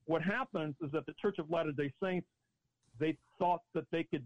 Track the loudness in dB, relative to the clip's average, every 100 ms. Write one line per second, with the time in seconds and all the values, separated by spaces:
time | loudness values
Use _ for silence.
0 | 0 0 2 0 -2 -2 -4 -4 -4 -4
1 | -4 -2 -2 -2 0 0 0 0 -2 -2
2 | 0 0 -2 _ _ _ _ _ _ 0
3 | 0 0 _ 0 2 2 0 -4 0 -2
4 | 0 -4